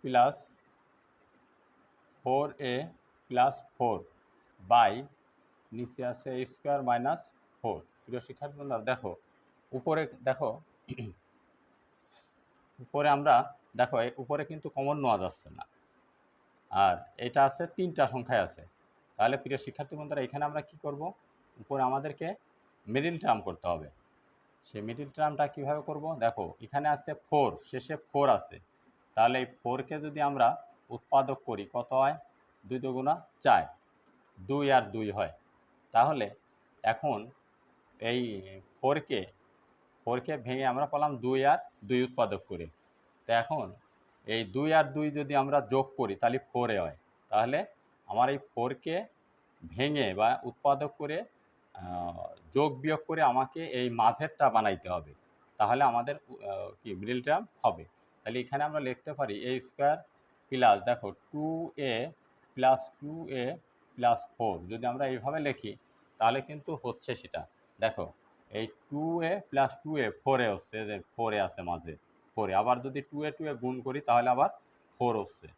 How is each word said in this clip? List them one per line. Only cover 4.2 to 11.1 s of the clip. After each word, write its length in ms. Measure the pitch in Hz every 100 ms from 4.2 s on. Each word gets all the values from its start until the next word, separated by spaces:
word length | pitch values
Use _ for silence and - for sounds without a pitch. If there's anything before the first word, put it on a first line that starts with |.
| _ _ _ _ 92
by 220 | 120 107 110 143 _ _ _ _ _ _
নিচে 280 | 110 120 - 123
আছে 180 | 123 139 127
এ 40 | 127
স্কয়ার 260 | - 143 143
মাইনাস 380 | 127 120 127 165 - _ _ _
ফোর। 180 | 113 85 - _ -
প্রিয় 160 | 123 -
শিক্ষার্থী 280 | 135 143 143
বন্ধুরা, 240 | 143 117 107
দেখো 200 | 127 107 - _ _ _ _ _ 127
উপরে, 260 | 127 156 156 - -
দেখো 220 | 131 135 143 - _ -
<clears throat> 2000 | - 110